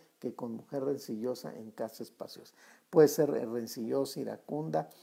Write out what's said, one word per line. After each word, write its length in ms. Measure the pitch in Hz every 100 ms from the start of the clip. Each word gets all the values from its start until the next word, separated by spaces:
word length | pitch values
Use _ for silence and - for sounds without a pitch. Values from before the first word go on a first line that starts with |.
| - _
que 160 | 127
con 180 | - 120
mujer 300 | 113 - 143
rencillosa 720 | 135 139 - 110 123 123 - -
en 140 | 110
casa 320 | - 113 -
espaciosa". 520 | 113 - - - - - - - _
Puede 180 | 165 151
ser 220 | 147 143
rencillosa, 880 | 117 117 120 113 - 113 135 135 -
iracunda, 720 | 113 107 - 147 160 156 156 -